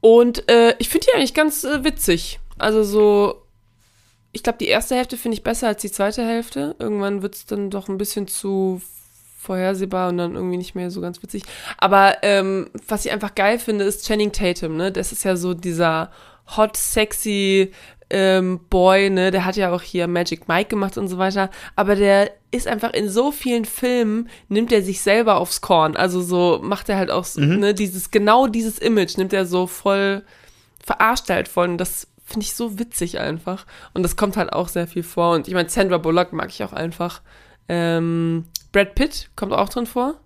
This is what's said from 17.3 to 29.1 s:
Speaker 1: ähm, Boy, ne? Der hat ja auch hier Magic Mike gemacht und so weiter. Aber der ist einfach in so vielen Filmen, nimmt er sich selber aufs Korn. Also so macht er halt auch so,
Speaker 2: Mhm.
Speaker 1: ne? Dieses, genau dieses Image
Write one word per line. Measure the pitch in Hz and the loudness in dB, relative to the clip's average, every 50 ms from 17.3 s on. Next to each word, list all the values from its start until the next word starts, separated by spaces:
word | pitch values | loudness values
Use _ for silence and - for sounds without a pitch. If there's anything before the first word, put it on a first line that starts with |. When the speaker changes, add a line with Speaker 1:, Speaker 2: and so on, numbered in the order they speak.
| 208 202 196 190 190 190 190 190 - - - - - _ _ _ | 0 0 2 2 4 4 2 2 -2 -16 -20 -20 -20 _ _ _
Speaker 1:
ähm, | - 196 190 190 190 190 185 185 185 170 170 _ | 0 2 4 4 4 4 2 0 -2 -4 -4 _
Boy, | - 185 180 190 190 196 196 196 | 2 4 6 6 6 6 4 4
ne? | 190 185 180 190 | 2 2 2 2
Der | 185 190 175 | 2 0 -2
hat | 180 185 | 0 0
ja | 208 196 180 | 0 0 0
auch | 175 180 | -2 -4
hier | - - - 180 170 | -6 -6 -4 -4 -2
Magic | 170 175 175 175 - 170 165 - - | 0 0 -2 -2 -2 -4 -8 -4 -2
Mike | 165 175 202 - | 0 0 0 0
gemacht | - 208 196 190 - - | -2 -2 -2 -4 -4 -6
und | 202 190 | -6 -6
so | 180 180 | -2 -2
weiter. | 190 190 196 202 190 190 - - - - - | -2 -2 0 -2 -2 -4 -4 -14 -18 -10 -2
Aber | - - 190 208 | -2 2 2 4
der | 196 202 196 196 196 202 202 - _ _ _ | 4 6 6 6 6 4 2 -2 _ _ _
ist | - 247 - - | -6 -4 -2 -2
einfach | - 208 226 226 | -4 -2 -4 -4
in | - - 208 208 | -2 -2 -4 0
so | 185 220 254 285 | 0 0 0 0
vielen | 294 - - 262 240 233 220 | -2 -4 -4 -2 -2 -2 -2
Filmen, | - - - - 247 247 247 233 214 214 226 233 233 - - _ _ | -4 -6 -4 -2 0 2 2 2 0 0 -2 -4 -8 -14 -20 _ _
nimmt | 196 208 233 233 | 0 0 2 4
er | 240 214 | 2 2
sich | 190 185 190 - | 2 0 -6 -2
selber | - 208 202 220 233 220 202 - | 2 2 4 4 4 4 4 2
aufs | 175 175 - - | 2 -2 -4 -8
Korn. | - - 185 165 156 156 156 | 0 4 4 4 4 4 2
Also | - - 185 175 180 | 0 0 0 0 -2
so | 180 175 180 180 175 175 165 98 | -2 0 2 2 4 4 4 2
macht | - - 202 196 - - | 0 -4 -6 -4 -2 -2
er | 208 196 | 0 0
halt | 185 - | 0 0
auch | - 180 180 | -2 -4 -4
so, | - - - | -4 -2 0
Speaker 2:
Mhm. | 143 147 175 202 | 2 2 4 4
Speaker 1:
ne? | 202 202 208 | 2 2 2
Dieses, | 196 214 190 185 185 - - | 0 -2 -4 -4 -8 -10 0
genau | - 214 208 208 220 247 269 | 2 2 4 6 6 6 4
dieses | 262 214 226 226 220 214 - | 2 0 -2 -4 -4 -6 -2
Image | - - 226 214 185 170 | 0 2 2 2 2 0